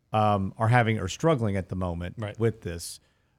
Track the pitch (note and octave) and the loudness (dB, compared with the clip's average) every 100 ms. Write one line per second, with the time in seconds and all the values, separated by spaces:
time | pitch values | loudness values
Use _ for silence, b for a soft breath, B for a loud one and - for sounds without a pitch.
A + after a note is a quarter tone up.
0 | _ A2 G#2+ G2+ F#2+ - A2+ B2 A2+ A2 | _ 2 4 2 0 0 4 4 4 0
1 | F#2 - D#3+ C#3 A2 G2 F#2 F#2 F2+ E2+ | -4 -2 0 2 0 -2 -4 -4 -4 -4
2 | F2 - G#2 G#2+ A2+ - - E2+ - - | -8 -8 -10 -2 -2 -2 -8 -8 -10 -16
3 | _ _ _ | _ _ _